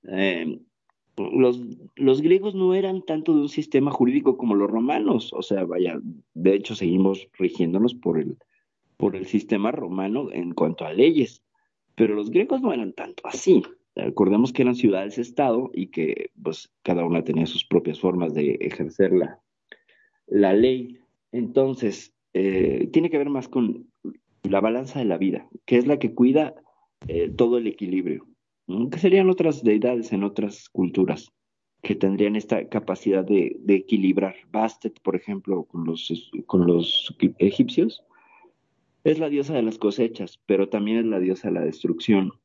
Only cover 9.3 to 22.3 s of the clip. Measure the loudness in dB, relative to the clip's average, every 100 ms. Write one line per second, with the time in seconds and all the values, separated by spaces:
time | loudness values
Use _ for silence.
9.3 | -4 0 -2 -2 -4 -6 -4 -2 -4 -4
10.3 | -6 -6 -2 -2 -2 -6 4 4 4 0
11.3 | -4 _ _ _ _ _ 0 0 0 0
12.3 | 0 0 0 -2 -2 -6 -10 -14 -12 -12
13.3 | -6 4 4 4 -14 _ -8 -6 0 2
14.3 | 4 2 2 0 4 2 2 -4 -8 -6
15.3 | 0 0 0 -2 -6 -8 -4 -4 -4 -8
16.3 | _ -8 -8 -14 _ -2 -2 0 -2 0
17.3 | -2 -2 -4 0 0 0 -2 -2 0 -2
18.3 | -2 -2 -2 -4 -6 -8 0 2 2 0
19.3 | -8 _ _ _ -20 _ _ _ _ _
20.3 | 2 4 6 4 2 -6 -16 _ _ _
21.3 | -6 -2 0 0 0 -4 -6 -16 _ _